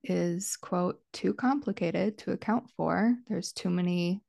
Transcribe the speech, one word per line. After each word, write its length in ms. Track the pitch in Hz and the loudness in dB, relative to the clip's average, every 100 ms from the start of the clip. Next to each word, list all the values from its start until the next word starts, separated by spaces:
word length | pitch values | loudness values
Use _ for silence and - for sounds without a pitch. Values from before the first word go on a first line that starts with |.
is, 540 | - 180 175 175 196 - | 0 2 2 0 -4 -8
quote, 420 | - 180 180 - _ | -2 0 0 -2 _
"too 220 | - 190 | -2 -2
complicated 840 | 208 254 285 - 196 165 175 196 208 | 2 2 2 0 -2 0 2 0 -2
to 120 | - | -4
account 380 | - - 233 247 - | -2 0 0 -2 -4
for." 380 | 160 175 226 240 247 | 0 4 4 2 -2
There's 240 | 190 - | -6 -6
too 180 | - 180 | -6 -2
many 520 | 180 180 175 175 196 | 0 2 2 0 -2